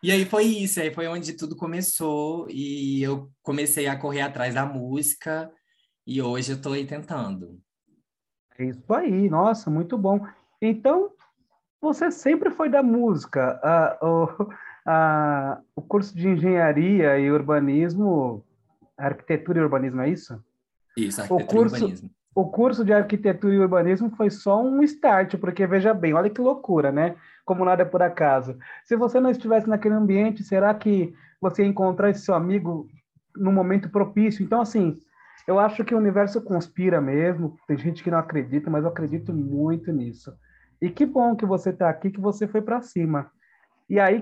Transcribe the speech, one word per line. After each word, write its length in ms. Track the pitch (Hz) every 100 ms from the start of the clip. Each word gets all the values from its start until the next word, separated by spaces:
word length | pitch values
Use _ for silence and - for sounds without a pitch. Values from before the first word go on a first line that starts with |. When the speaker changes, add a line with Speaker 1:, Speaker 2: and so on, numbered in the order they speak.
Speaker 1:
E 80 | 175
aí 140 | 196 190
foi 180 | 214
isso, 380 | 226 214 196 185
aí 120 | 156
foi 140 | 156 165
onde 240 | 175 160
tudo 220 | - 156 156
começou, 880 | 165 170 180 - 160 147 151 165 165
e 520 | 131 143 143 139 135
eu 300 | 135 139 139 _
comecei 460 | - 139 151 - 143
a 100 | 139
correr 220 | 147 143
atrás 320 | 139 135 123
da 120 | 120 139
música, 840 | 135 123 135 143 - - 156 160 _ _ _ _ _ -
e 160 | 131
hoje 300 | 123 123 131
eu 100 | 135
tô 120 | 139
aí 120 | 139 139
tentando. 720 | 147 151 160 107 95 87 90 _ _ _ _ _ _ _ _ _ _
Speaker 2:
É 60 | 127
isso 280 | 127 -
aí, 360 | 233 349 190 196
nossa, 400 | 160 202 220 190
muito 280 | 156 170 240
bom. 220 | 190 202 202 - _ _
Então, 500 | 220 220 262 339 403 _ _ _ _ _ _ _
você 300 | 302 294 339
sempre 380 | - 269 339 339
foi 180 | - 311
da 140 | 277
música. 760 | 262 226 240 170 - - 127 127
Ah, 340 | 147 165 160 -
o, 260 | 160 165 165 - 208 -
<laughs> 240 | - - -
a, 760 | 160 160 151 151 143 135 - _
o 80 | -
curso 320 | - 202 202
de 140 | 170 180
engenharia 920 | 180 175 180 165 147 170 202 156 139
e 140 | 139
urbanismo, 1120 | 147 139 151 139 143 170 175 208 165 131 110 _ _ _ _ _ -
arquitetura 600 | 139 131 - 156 160 170
e 40 |
urbanismo, 380 | 151 135 131 127
é 80 | 131
isso? 340 | 180 - 113 - _ _ _ _ -
Speaker 1:
Isso, 240 | 104 98
Speaker 2:
O 20 |
Speaker 1:
arquitetura 200 | 101 180
e 40 | -
Speaker 2:
curso, 280 | 208 233 240 208
Speaker 1:
urbanismo. 240 | 185 - _ _ -
Speaker 2:
o 140 | 185
curso 340 | - 247 226 208
de 60 |
arquitetura 600 | 208 208 208 208 190 202 196
e 40 |
urbanismo 520 | 190 180 170 190 226 208
foi 120 | 208
só 320 | 208 - 202
um 220 | 254 269
start, 540 | 294 302 285 196 190 185
porque 280 | 180 180 190
veja 280 | 190 196
bem, 200 | 208 170
olha 160 | 156 196
que 120 | 214
loucura, 500 | 247 262 - 170 139
né? 240 | 139 165 175 - _ -
Como 200 | 185 180
nada 160 | 180
é 40 | 175
por 160 | 180
acaso. 560 | 175 170 151 135 127 127 - - _
Se 100 | 233
você 240 | 233 247
não 100 | 254
estivesse 380 | 254 226 220 214
naquele 280 | 214 214 214
ambiente, 480 | 208 196 220 220
será 300 | 202 196 202
que 400 | 208 214 196 170 - - _
você 220 | 190 180
ia 40 | 202
encontrar 420 | 196 190 185 202
esse 120 | 202
seu 100 | - 180
amigo 520 | 175 202 170 170 147 - _ _ _ -
no 160 | 190
momento 380 | 196 180 196 196
propício? 520 | 202 202 208 220 214 185
Então, 160 | 226
assim, 360 | 226 226 175 151 _ _ _ - -
eu 140 | 190
acho 240 | 208 214
que 100 | 220
o 40 | 226
universo 420 | 208 190 202 214
conspira 600 | 220 180 165 - 185 170
mesmo. 560 | 139 143 165 170 160 156 _
Tem 100 | 143
gente 240 | 139 160
que 80 | -
não 80 | 170
acredita, 520 | 160 156 123 139 147
mas 160 | 156 160
eu 40 |
acredito 440 | 170 156 160 -
muito 580 | 160 139 143 151 165 170
nisso. 420 | 156 120 113 - - _ _ _ _
E 80 | -
que 160 | - 294
bom 300 | 285 240 226
que 100 | 208
você 280 | 190 190
tá 160 | 180 175
aqui, 220 | 160 196
que 80 | 202
você 260 | 196 202 208
foi 140 | 214
pra 200 | 214 240
cima. 480 | 247 - 165 147 135 _ _ _ _ _ _
E 100 | 196
aí, 220 | 196 220